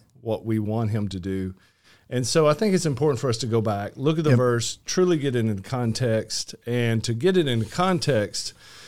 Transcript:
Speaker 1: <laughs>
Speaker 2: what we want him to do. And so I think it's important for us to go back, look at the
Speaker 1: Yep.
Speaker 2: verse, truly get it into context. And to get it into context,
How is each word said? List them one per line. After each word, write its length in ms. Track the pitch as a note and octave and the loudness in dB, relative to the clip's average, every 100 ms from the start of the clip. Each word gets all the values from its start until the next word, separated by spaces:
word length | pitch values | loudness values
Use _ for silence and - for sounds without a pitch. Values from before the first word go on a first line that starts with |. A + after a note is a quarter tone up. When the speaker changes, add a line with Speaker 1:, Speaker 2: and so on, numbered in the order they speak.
| _ | _
Speaker 1:
<laughs> 120 | _ | _
Speaker 2:
what 240 | A2+ G#2+ | -4 -4
we 140 | A2 A2 | 0 -2
want 320 | G#2 A2 A2 | 0 -2 -2
him 180 | A2 G#2 | -2 -4
to 120 | F#2+ | -6
do. 340 | F2+ F#2+ F#2+ F#2 _ _ _ _ - | -4 -4 -6 -10 _ _ _ _ -8
And 160 | B2 B2+ | -4 0
so 200 | E3 D3+ | 4 4
I 60 | |
think 200 | D3+ A3 | 4 2
it's 120 | F#3 D#3+ | 2 0
important 340 | A#2+ D3+ B2 | 2 0 2
for 80 | C3+ | 0
us 80 | A2+ | -2
to 80 | A#2+ | 0
go 140 | A2+ | 0
back, 320 | A2 G2+ G2+ - | 0 -2 -6 -2
look 220 | C#3 D#3+ | -2 0
at 60 | |
the 60 | D#3 | 4
Speaker 1:
Yep. 80 | B2 | 4
Speaker 2:
verse, 400 | B2 A#2+ A#2 - | 4 2 -2 -8
truly 320 | - - F3+ E3 | -4 2 2 2
get 160 | C#3 | 0
it 120 | B2 A2 | 0 0
into 160 | G2 | -2
context. 920 | - B2+ A#2 A2 B2 A2 - - - - - | -4 -2 -2 0 0 0 -2 -8 -8 -12 -4
And 360 | A#2+ A#2 A2+ | 0 0 0
to 100 | A2 | -2
get 220 | A2+ E3+ F#3 | 0 2 2
it 100 | D3 | 2
into 160 | A2+ G#2+ | 0 -2
context, 840 | - F#3 F3+ - A#2+ G2+ - - - - - | -2 0 0 2 0 0 -6 -10 -14 -20 -20